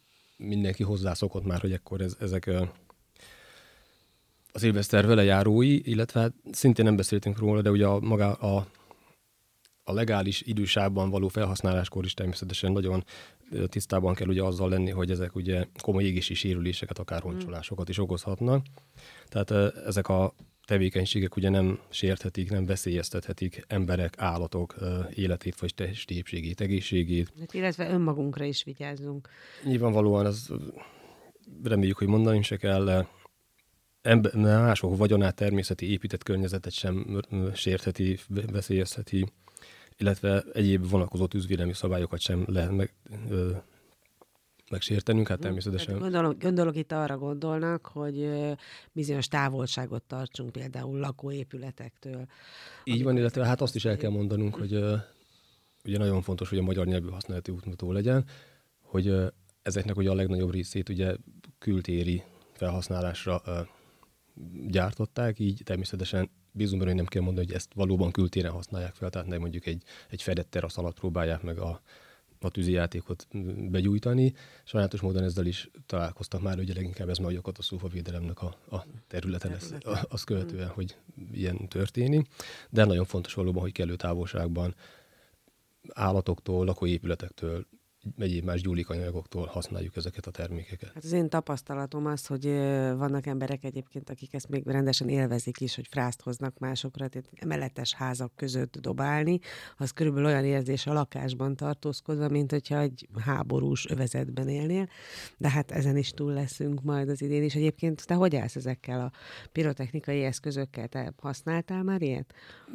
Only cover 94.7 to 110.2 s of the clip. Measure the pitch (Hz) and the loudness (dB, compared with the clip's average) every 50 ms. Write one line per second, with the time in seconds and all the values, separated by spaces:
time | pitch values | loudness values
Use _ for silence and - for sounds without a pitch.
94.7 | 135 135 135 135 127 - 131 123 139 139 131 120 120 120 - 127 123 - 131 123 | 0 2 2 2 2 0 0 0 2 2 2 2 0 -2 -2 -4 -6 -4 -4 -4
95.7 | - - 123 - - 143 123 123 120 - - 131 120 117 139 131 127 - 131 131 | -4 -6 -10 -6 -4 -2 -2 -2 -4 -6 -8 -8 -8 -6 -8 -8 -8 -8 -8 -6
96.7 | 131 - - 135 - 139 139 131 - 127 131 - - - - 165 151 143 139 127 | -6 -6 -8 -8 -8 -8 -8 -8 -8 -10 -12 -14 -16 -10 -6 -4 -4 -4 -4 -6
97.7 | - - 127 - - - 131 131 127 123 127 120 - - 143 131 127 131 131 127 | -6 -6 -6 -6 -4 -4 -4 -4 -2 -4 -6 -8 -6 -6 -6 -4 -2 -2 -4 -4
98.7 | - 143 131 120 - - 135 143 147 151 151 165 180 180 - - - - - - | -6 -8 -6 -4 -4 -2 0 0 0 2 2 2 2 0 -2 -6 -14 -16 -18 -18
99.7 | - - 139 127 - - 165 151 139 139 143 151 147 135 135 139 139 135 127 127 | -8 -6 -6 -6 -2 0 0 2 2 2 4 4 4 4 4 2 2 2 0 0
100.7 | 139 127 - 156 151 151 139 - - 135 135 131 127 123 131 139 139 135 147 147 | -2 -2 0 0 0 0 0 0 -4 -4 -4 -4 -4 -2 -2 -2 -2 -2 -2 -4
101.7 | 147 - - 147 139 - - - 156 147 147 147 143 147 143 131 151 147 - - | -4 -4 -4 -6 -6 -6 -6 -4 -2 -2 0 0 2 0 0 0 -2 -4 -2 -2
102.7 | 147 147 147 139 127 - - - 101 110 110 143 135 135 - - 131 131 131 139 | 0 0 0 0 -2 -6 -12 -12 -10 -4 -2 0 0 0 0 0 0 0 2 0
103.7 | 139 - - - - 131 131 120 - 131 131 131 127 127 135 135 139 143 151 160 | 0 -2 -2 -2 -2 -2 -2 -2 -2 -4 -4 -4 -4 -4 -4 -4 -2 -2 -2 -2
104.7 | 180 190 190 180 - - - - - - - - - - - 143 131 151 143 - | 0 -2 -2 -4 -8 -14 -20 -18 -16 -16 -16 -16 -8 -2 0 2 2 2 0 0
105.7 | - 156 135 139 135 143 135 - - - 147 143 143 139 143 135 - - 147 147 | -2 0 2 2 2 2 0 -2 -4 -4 -4 -2 -2 -2 -2 -4 -4 -4 -4 -2
106.7 | 143 139 131 147 147 139 139 139 143 135 143 143 147 147 147 147 135 151 151 156 | -2 -2 -2 -2 -2 0 0 -2 -2 -2 -2 0 0 0 0 0 2 2 2 2
107.7 | - - - 165 156 - - - 175 180 185 185 147 131 107 123 - 135 127 127 | 2 0 -2 -2 -2 -2 -2 0 2 4 4 4 4 2 0 -2 -4 -6 -4 -4
108.7 | 127 - - - 127 127 123 135 - - - - - - - - - 160 156 151 | -6 -6 -6 -6 -4 -4 -4 -4 -8 -12 -16 -18 -18 -18 -18 -8 -2 0 0 0
109.7 | 139 131 131 113 151 151 - - 143 143 | 0 -2 -4 -6 -6 -6 -4 -2 -2 0